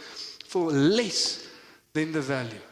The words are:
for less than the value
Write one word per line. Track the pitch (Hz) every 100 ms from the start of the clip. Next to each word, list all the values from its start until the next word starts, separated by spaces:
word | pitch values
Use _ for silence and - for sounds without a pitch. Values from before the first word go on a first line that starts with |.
| - - - - -
for | 185 165
less | 139 151 220 208 - - - - - - - _
than | 156 160
the | 156
value | 135 135 117 104 -